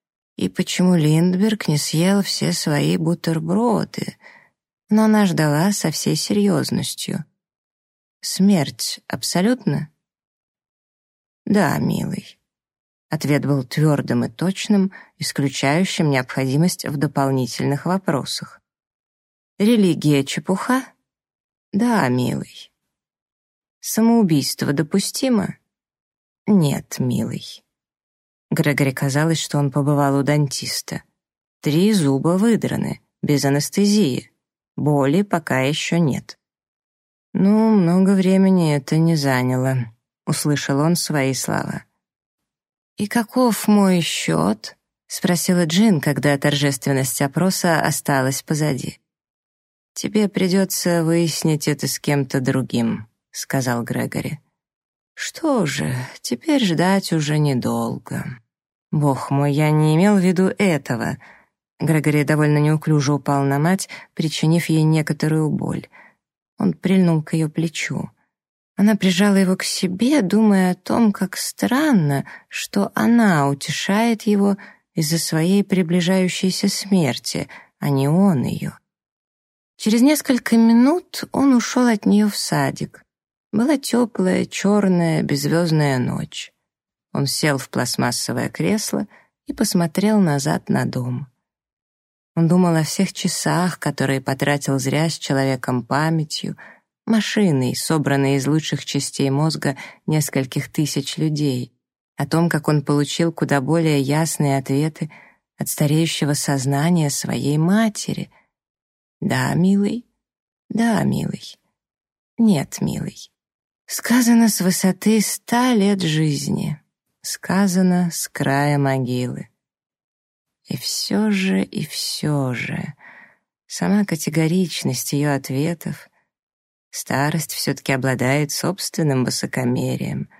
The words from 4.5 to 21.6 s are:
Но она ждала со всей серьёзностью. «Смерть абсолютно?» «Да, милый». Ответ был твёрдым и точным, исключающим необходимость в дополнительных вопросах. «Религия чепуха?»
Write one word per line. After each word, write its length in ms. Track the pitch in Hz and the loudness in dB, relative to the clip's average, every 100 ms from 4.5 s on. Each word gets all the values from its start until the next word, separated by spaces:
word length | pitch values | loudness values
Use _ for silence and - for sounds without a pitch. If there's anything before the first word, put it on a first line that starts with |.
| _ _ _ _ | _ _ _ _
Но 160 | 214 220 | 2 4
она 200 | 214 202 | 4 4
ждала 460 | 156 156 147 185 | 2 2 2 0
со 200 | 208 180 | 0 -2
всей 240 | 147 - 156 | -2 -2 -2
серьёзностью. 1080 | - 208 202 160 123 120 - - - - - _ _ _ _ _ _ _ _ _ | -2 0 2 0 0 -4 -4 -8 -8 -8 -10 _ _ _ _ _ _ _ _ _
«Смерть 800 | - - 190 196 135 - - - _ | -10 2 4 4 0 -4 -10 -10 _
абсолютно?» 840 | - - 170 196 247 - 143 151 _ _ _ _ _ _ _ _ _ _ _ _ _ _ _ - | -8 -4 0 0 0 -2 -4 -6 _ _ _ _ _ _ _ _ _ _ _ _ _ _ _ -2
«Да, 320 | 202 165 - | 2 2 0
милый». 640 | - - - - - - _ _ _ _ _ _ _ | -2 -2 -4 -8 -12 -20 _ _ _ _ _ _ _
Ответ 360 | 151 139 143 135 | -6 0 0 2
был 180 | 143 | -2
твёрдым 640 | 127 - 156 143 123 120 120 | -2 0 2 2 0 -2 -2
и 40 | |
точным, 640 | - 165 196 - 202 190 - - _ | -2 -4 -4 0 2 2 -2 -20 _
исключающим 920 | - - 139 - 139 151 190 - 160 | -8 -2 -2 0 0 2 0 0 0
необходимость 720 | 135 127 - 131 139 175 - - | 2 -2 -4 -2 2 2 0 -6
в 120 | 147 | -2
дополнительных 880 | 147 - 135 135 123 - 131 139 - | -2 0 0 0 -2 -2 -2 -2 -2
вопросах. 760 | 190 - 143 - - - - _ _ _ _ _ _ _ _ _ _ | -2 -2 -4 -4 -10 -12 -18 _ _ _ _ _ _ _ _ _ _
«Религия 640 | 208 240 190 160 151 143 | 2 4 4 2 2 2
чепуха?» 640 | 135 - 151 190 - 262 262 _ _ _ _ _ _ _ | 0 -6 -4 -4 0 -2 -2 _ _ _ _ _ _ _